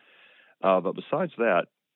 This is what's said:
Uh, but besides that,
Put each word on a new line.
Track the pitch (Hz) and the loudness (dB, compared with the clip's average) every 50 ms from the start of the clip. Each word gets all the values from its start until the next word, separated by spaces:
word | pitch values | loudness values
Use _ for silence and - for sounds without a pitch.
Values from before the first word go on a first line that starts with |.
| _ _ _ _ - _ _ _ _ _ _ _ - | _ _ _ _ -20 _ _ _ _ _ _ _ 0
Uh, | 95 95 92 | 2 2 2
but | 87 92 - | 2 -2 -6
besides | - 90 - - 151 185 165 - - | -6 -6 -6 -4 -4 -4 -4 -4 -2
that, | 117 113 92 85 - - _ _ _ _ _ | 0 2 2 0 0 -2 _ _ _ _ _